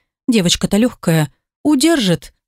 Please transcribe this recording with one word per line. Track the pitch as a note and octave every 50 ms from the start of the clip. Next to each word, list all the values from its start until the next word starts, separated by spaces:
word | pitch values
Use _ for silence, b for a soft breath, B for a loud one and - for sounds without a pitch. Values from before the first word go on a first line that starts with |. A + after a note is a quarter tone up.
| _ _ _ _ _
девочка-то | - A#3+ A3 F3 F3 - - - - -
легкая, | G#3 A#3 B3 - - - - E3 D#3+ D#3 C#3+ - _ _ _ _ _ _
удержит, | C#4+ D4+ C4 C4+ E4 E4+ D4+ A3 F#3 E3+ - - - _ _ _